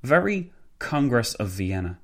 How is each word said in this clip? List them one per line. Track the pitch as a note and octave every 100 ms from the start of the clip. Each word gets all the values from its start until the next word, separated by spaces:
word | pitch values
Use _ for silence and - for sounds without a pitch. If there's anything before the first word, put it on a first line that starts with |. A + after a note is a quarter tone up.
"Very | B2 D#3+ G3 G3+ F3 - - _
Congress | - D3 C#3+ A#2+ A2
of | - G#2
Vienna." | F#2 F#2 F#2+ F2+ F2